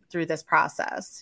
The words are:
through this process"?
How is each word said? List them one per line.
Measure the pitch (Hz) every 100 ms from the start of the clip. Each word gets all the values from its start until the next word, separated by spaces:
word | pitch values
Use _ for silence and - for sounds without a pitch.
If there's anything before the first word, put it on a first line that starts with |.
| _
through | 175
this | 160 156
process"? | - 160 - - - - - -